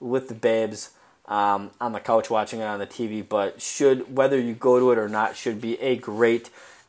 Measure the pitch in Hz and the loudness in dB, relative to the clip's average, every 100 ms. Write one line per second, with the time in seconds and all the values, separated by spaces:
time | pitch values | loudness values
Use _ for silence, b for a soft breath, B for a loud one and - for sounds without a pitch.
0 | 127 131 131 113 117 113 110 107 - b | -4 -4 -4 -2 0 2 0 -4 -12 b
1 | b b - 104 104 101 98 - 120 107 | b b -6 0 2 0 -2 -8 -6 -4
2 | - 113 110 113 104 113 110 104 98 - | 2 2 2 0 -2 -4 -6 -6 -8 -6
3 | 113 107 98 104 98 - - - 143 127 | -6 -6 -4 -2 -2 -4 -8 2 4 4
4 | - 135 135 139 120 110 127 123 127 117 | 0 0 2 2 -2 0 4 6 6 4
5 | 104 107 110 - 123 110 117 117 131 123 | 2 0 -2 -4 -6 -6 -6 -4 -2 -2
6 | 120 107 117 117 - B B B | -2 2 4 4 -2 B B B